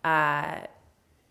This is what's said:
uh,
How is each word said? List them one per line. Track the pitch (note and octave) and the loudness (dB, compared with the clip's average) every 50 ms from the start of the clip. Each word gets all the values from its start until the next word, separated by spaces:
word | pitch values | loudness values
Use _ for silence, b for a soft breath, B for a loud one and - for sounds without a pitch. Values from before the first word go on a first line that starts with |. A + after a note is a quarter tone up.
| - | 0
uh, | E3 D#3+ D#3 D3+ D3 D3 D3 D#3 - D#3 - - - - _ _ _ _ _ _ _ _ _ _ _ | 2 2 4 2 2 0 -2 -4 -6 -8 -10 -12 -16 -20 _ _ _ _ _ _ _ _ _ _ _